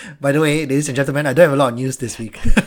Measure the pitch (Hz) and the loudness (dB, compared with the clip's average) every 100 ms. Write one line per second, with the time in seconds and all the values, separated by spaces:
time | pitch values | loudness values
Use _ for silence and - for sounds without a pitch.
0 | - - 139 143 156 151 147 135 147 131 | -20 -6 -2 2 2 0 0 -2 -2 -2
1 | 139 143 147 131 170 139 135 117 131 131 | -2 -2 -2 4 4 4 0 -2 -6 -6
2 | 117 - 110 - - - | -10 -10 -14 -2 4 4